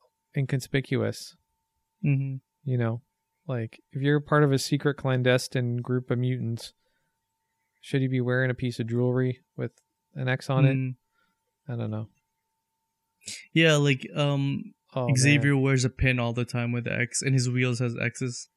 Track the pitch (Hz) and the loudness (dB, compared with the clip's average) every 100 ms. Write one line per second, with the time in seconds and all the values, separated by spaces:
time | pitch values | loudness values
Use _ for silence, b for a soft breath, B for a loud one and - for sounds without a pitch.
0 | _ _ _ 147 131 135 - 135 - 123 | _ _ _ -4 -2 -2 -2 -4 -2 -2
1 | 107 110 - - _ _ _ _ _ _ | -2 -4 -14 -20 _ _ _ _ _ _
2 | 156 135 135 131 - _ 135 127 117 117 | 0 0 -2 -8 -14 _ -4 -2 -2 -4
3 | - _ _ _ - 123 113 - _ 135 | -10 _ _ _ -8 -6 -6 -10 _ -2
4 | 139 147 147 147 147 135 - 143 147 135 | 2 2 4 4 6 4 2 0 0 -2
5 | 135 127 127 127 - 131 120 120 120 123 | 0 2 4 4 2 -2 -2 -2 -2 -2
6 | 123 123 127 127 117 117 - _ _ _ | 0 -2 0 -2 -4 -6 -10 _ _ _
7 | _ _ _ _ _ _ _ _ - 139 | _ _ _ _ _ _ _ _ -4 -2
8 | 131 127 123 123 127 120 127 117 113 120 | 0 0 0 0 0 0 -4 -4 -2 0
9 | 123 123 127 123 _ - 123 - _ _ | 2 2 0 -4 _ -10 -8 -10 _ _
10 | _ 139 127 131 - 131 139 135 131 127 | _ -6 -4 -4 0 4 4 2 -4 -8
11 | _ _ _ _ _ _ - 117 110 107 | _ _ _ _ _ _ -10 -8 -6 -6
12 | 110 _ _ _ _ _ _ _ _ _ | -10 _ _ _ _ _ _ _ _ _
13 | _ _ B B B 160 165 151 143 135 | _ _ B B B 2 4 4 2 0
14 | - 156 143 143 139 139 - - _ 131 | -4 -4 -2 0 -2 -4 -8 -18 _ -4
15 | 123 127 139 147 143 139 135 135 123 - | 0 2 4 4 4 2 2 2 0 0
16 | 131 127 120 120 120 123 120 120 117 - | 0 0 -2 -2 -4 -4 -4 -4 -4 -2
17 | 123 - 135 135 123 123 127 117 123 117 | -2 -2 2 2 2 0 0 0 -2 -2
18 | 117 - 127 120 - | -4 -4 -6 -8 -16